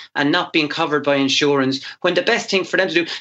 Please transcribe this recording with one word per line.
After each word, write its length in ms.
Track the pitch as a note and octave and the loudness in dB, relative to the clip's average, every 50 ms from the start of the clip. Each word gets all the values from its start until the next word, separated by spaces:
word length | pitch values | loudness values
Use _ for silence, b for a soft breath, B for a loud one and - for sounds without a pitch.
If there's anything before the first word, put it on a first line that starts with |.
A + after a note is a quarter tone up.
| B B B | B B B
and 160 | C#3+ C#3+ C#3+ | -2 0 2
not 200 | E3 F3+ E3 - | 0 0 0 0
being 140 | - E3 D3+ | 0 0 0
covered 380 | C#3 - D#3+ E3 D3 D3+ D3 B2+ | -2 -2 -2 -2 0 0 0 2
by 100 | C#3+ C#3+ | 2 2
insurance 640 | C#3 C#3 C3+ C3+ - D3+ C#3+ C#3+ C#3 C3 C3+ C3+ C3+ B B B B | 2 2 2 2 2 2 2 2 2 2 0 -2 -4 B B B B
when 140 | B F3+ F3+ | B 0 0
the 80 | F3+ | 2
best 280 | F3 G#3+ A#3 G#3+ - - | 2 2 0 0 0 0
thing 140 | G3 F#3+ F3 | -2 -2 0
for 120 | - - | 0 0
them 120 | F3+ F#3 D#3+ | 0 0 2
to 60 | D#3 | 2
do, 120 | F3 E3 B B B | 0 0 B B B